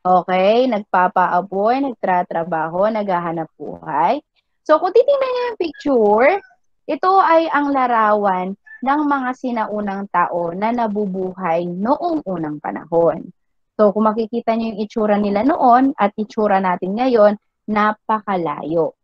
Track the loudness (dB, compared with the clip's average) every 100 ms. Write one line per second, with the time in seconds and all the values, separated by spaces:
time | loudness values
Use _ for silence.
0 | 4 2 2 0 2 2 2 -2 -2 0
1 | 2 2 2 0 -2 -2 0 0 -2 -4
2 | -2 -2 -2 -6 -4 -4 -4 -2 -2 -2
3 | -2 -4 -4 -6 -8 _ -14 -12 -6 0
4 | 0 0 _ _ _ _ 0 2 4 2
5 | 4 2 0 -2 -4 -6 -8 -6 -2 2
6 | 4 4 4 2 -6 _ _ _ -8 -2
7 | 2 2 4 4 2 -2 0 0 0 2
8 | 2 2 0 -2 -4 -8 _ -8 -2 0
9 | 0 0 -2 -6 -6 -4 -4 -4 -6 -6
10 | -4 -2 0 -2 -4 -2 -2 -2 -2 -2
11 | -4 -4 -6 -4 -2 -2 -2 -4 -2 0
12 | -2 -4 -4 -6 -6 -8 -8 -10 -2 2
13 | 2 0 -10 -20 _ _ _ 0 2 2
14 | 0 0 -4 -4 -2 -2 -4 -6 -6 -2
15 | 0 0 0 0 0 2 4 6 4 2
16 | -2 -2 -6 -2 2 2 0 -2 -4 -2
17 | 0 6 4 4 _ _ -4 0 0 -2
18 | -4 -4 -2 -4 -4 -6 -4 -2 -2 -4